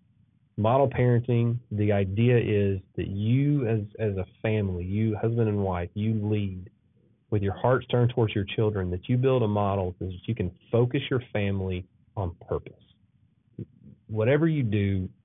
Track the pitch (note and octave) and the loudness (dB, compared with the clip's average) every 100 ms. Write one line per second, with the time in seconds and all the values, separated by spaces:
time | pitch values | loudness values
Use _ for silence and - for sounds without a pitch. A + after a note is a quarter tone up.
0 | _ _ _ _ _ - G#2+ C3 C#3 C3 | _ _ _ _ _ -2 2 4 2 2
1 | B2 A#2+ B2 A#2+ A#2 A#2+ - G#2 G#2 G2+ | 4 4 2 2 2 -2 -4 -2 2 2
2 | G2 G2 A#2+ A#2+ G#2+ G#2 G2+ G2 - - | 2 2 4 4 4 2 2 0 -6 -8
3 | F2 G2 G#2+ B2+ C#3+ D3 A2+ A2+ G#2 - | -6 -4 0 2 2 2 0 -2 -4 -4
4 | A2 F#2+ F2+ _ A2+ A2 G2 F2+ F2+ G2+ | -4 -2 -6 _ -2 0 0 -2 -4 -2
5 | A2 G#2 A2+ A#2 A2 G#2 F#2+ F2+ F2 - | 0 0 -2 0 0 0 -2 -2 -4 -4
6 | G#2+ A2 G#2 G#2+ G2+ F#2 F#2 - _ _ | -2 -2 0 -2 -2 -8 -14 -20 _ _
7 | _ _ _ G#2+ G2 F#2+ A#2+ C#3 - B2+ | _ _ _ -2 -2 0 2 2 2 2
8 | A#2+ B2 A2 G#2+ G2 - A2 G2+ F2+ F2+ | 2 2 0 0 -4 -2 0 0 -4 -4
9 | - B2+ C3 C3 A2 G#2 G2+ G2 F#2 F#2 | -2 0 2 2 2 0 0 0 -2 -6
10 | F#2 F2+ - A#2 F2+ - _ A#2 B2 C#3+ | -10 -8 -6 -4 -4 -8 _ 2 2 0
11 | - C3 - G#2+ G2+ G2 F#2+ F2+ F2 _ | -2 -4 -4 -2 -2 -2 -4 -6 -8 _
12 | _ - F2+ - - D#2+ - - _ _ | _ -6 -6 -6 -6 -6 -6 -16 _ _
13 | _ _ _ _ _ - - _ - - | _ _ _ _ _ -16 -16 _ -20 -20
14 | - G#2+ A2 D3 E3 D#3 A#2 G#2 G2 G2 | -8 -2 2 4 2 0 0 0 0 0
15 | F#2 - | -4 -10